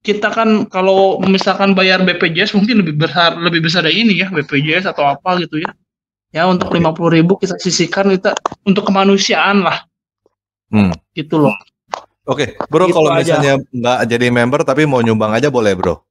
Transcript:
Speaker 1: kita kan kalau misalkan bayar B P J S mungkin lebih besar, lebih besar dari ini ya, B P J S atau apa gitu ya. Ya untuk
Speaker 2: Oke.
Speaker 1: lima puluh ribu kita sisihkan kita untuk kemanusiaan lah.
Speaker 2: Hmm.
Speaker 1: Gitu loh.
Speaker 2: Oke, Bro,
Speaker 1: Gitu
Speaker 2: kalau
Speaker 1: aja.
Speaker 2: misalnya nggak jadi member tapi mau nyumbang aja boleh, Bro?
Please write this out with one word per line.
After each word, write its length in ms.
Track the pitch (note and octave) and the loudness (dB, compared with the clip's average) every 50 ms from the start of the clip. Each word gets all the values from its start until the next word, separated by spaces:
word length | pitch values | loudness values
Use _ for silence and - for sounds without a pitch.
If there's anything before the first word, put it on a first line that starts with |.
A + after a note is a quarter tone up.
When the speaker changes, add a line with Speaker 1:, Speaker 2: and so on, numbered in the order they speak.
Speaker 1:
kita 320 | _ - G3+ G#3 G#3+ G#3+ G#3 | _ -4 -4 -2 -2 -2 -2
kan 320 | A3+ A3+ A3 G#3+ G#3 - - - | 0 0 2 2 0 0 -2 -4
kalau 480 | F#3+ F#3 F#3+ F#3+ F#3+ G3 F#3+ F3+ - | -2 0 2 4 4 2 2 0 0
misalkan 560 | F#3+ G3 F#3+ F#3+ - G3+ F#3 F#3+ G3 G3 G3 | 0 0 0 0 0 -2 -2 0 0 0 2
bayar 240 | F#3 F#3+ F#3+ F#3 F#3 | 2 2 2 2 2
B 160 | F#3 F#3 F3 | 0 -2 0
P 160 | F3 F#3 F3 D#3+ | -2 -2 -2 -2
J 160 | E3+ G3+ G#3 | -2 -4 -2
S 40 | - | 0
mungkin 240 | G#3 F#3+ A3 B3+ G#3 | 0 0 2 2 0
lebih 160 | F#3+ D#3+ D3+ | 0 0 0
besar, 400 | D3 D#3 D3+ C#3+ F3+ E3+ E3+ E3 | -2 -2 -2 0 0 0 0 -2
lebih 280 | E3+ E3+ F3 E3 E3 D#3+ E3 | -2 -4 -2 -2 0 -2 0
besar 160 | D#3+ F#3 D#3+ | -2 0 0
dari 160 | D#3 D#3+ G3 | 0 0 2
ini 240 | A#3 A3+ G3 E3+ F#3 | 2 2 2 0 -2
ya, 80 | F#3+ F#3+ | -4 -4
B 80 | D#3 C#3 - | -6 -6 -2
P 160 | D3+ C#3 C#3+ | -2 -2 0
J 160 | D3+ D#3 F3+ | 0 -2 -2
S 60 | F#3+ F#3 | -2 -4
atau 160 | D#3+ - D3 | -4 -2 0
apa 320 | C#3+ C#3 - _ F#3 F3+ F3 | 0 -2 -2 _ -2 -2 -2
gitu 200 | E3+ D#3+ - D3+ | -4 -4 -6 -8
ya. 80 | E3 - - _ _ _ _ _ _ _ _ _ _ _ - | -8 -8 -12 _ _ _ _ _ _ _ _ _ _ _ -4
Ya 160 | D#3 E3+ F#3 | -2 0 0
untuk 240 | F3+ F3+ G3 F#3 - | 2 0 -2 -2 0
Speaker 2:
Oke. 80 | E3+ | 0
Speaker 1:
lima 160 | E3+ D#3+ E3 | 0 0 -2
puluh 240 | - E3+ E3+ E3 E3 | 0 0 2 4 4
ribu 160 | E3 F3 G3 | 4 2 2
kita 240 | G3 - F3+ F3+ F3 | 0 -2 -6 -6 -6
sisihkan 480 | - F#3 D#3+ - E3+ D#3+ - G3 G3 G3 | -4 -4 -2 -2 -2 -2 -2 0 0 2
kita 240 | F#3+ F#3 - G#3 - - _ - - _ _ | 0 0 0 -2 -4 -2 _ -10 -12 _ _
untuk 240 | G3+ F#3+ G#3 G3+ - | 0 0 0 0 0
kemanusiaan 720 | G3 G3 F#3+ G3 G3 G3 G3 - G#3+ D#3+ D#3+ F#3+ G3+ G3+ | 0 2 4 2 2 2 0 -2 0 0 0 2 0 0
lah. 240 | F#3 E3 - - - _ _ _ _ _ _ _ _ _ _ _ _ _ _ _ _ _ G#2+ | 0 0 -4 -6 -10 _ _ _ _ _ _ _ _ _ _ _ _ _ _ _ _ _ 0
Speaker 2:
Hmm. 220 | G#2+ G2+ F#2 - - _ _ _ | 2 2 2 0 -4 _ _ _
Speaker 1:
Gitu 240 | - D3 D#3 - | -12 -8 -2 0
loh. 160 | D#3 D3 G#2+ G#2+ - - _ _ _ _ _ - - - _ _ _ _ | 2 2 2 0 -2 -14 _ _ _ _ _ -12 -12 -12 _ _ _ _
Speaker 2:
Oke, 320 | - C3 C3 C#3 A2+ - - - - | -6 -2 -2 -2 -6 -4 -10 -10 -2
Bro, 180 | D3+ D#3+ F3+ F3+ | 0 2 2 2
Speaker 1:
Gitu 80 | F3 | 2
Speaker 2:
kalau 140 | E3+ D#3 D3+ C#3 | 2 2 2 2
Speaker 1:
aja. 240 | - D3 E3 E3 | 0 0 0 0
Speaker 2:
misalnya 180 | D3+ C#3+ C#3 C#3 C3+ C3 _ - | 0 2 2 0 0 -2 _ -8
nggak 240 | B2 A#2 B2 B2 B2 B2 A#2 | -4 -2 0 0 0 0 0
jadi 180 | A#2 A#2 B2 B2 A#2+ | 0 0 0 2 2
member 280 | A#2+ A#2+ A#2+ C3+ D3+ D#3+ | 2 2 2 0 0 0
tapi 220 | D3 C3 C#3+ D#3 D3 | 0 0 2 2 2
mau 140 | C3+ B2 A#2 | 2 2 2
nyumbang 340 | A2+ A2+ G#2+ G#2+ G#2+ G#2+ | 2 2 0 0 0 0
aja 140 | A#2 C3 D3 C3+ | 0 0 0 0
boleh, 220 | B2 A2 G#2 G2 | 2 2 2 0
Bro? 240 | F2+ F#2 F2+ E2 - _ _ | 0 -2 -4 -4 -4 _ _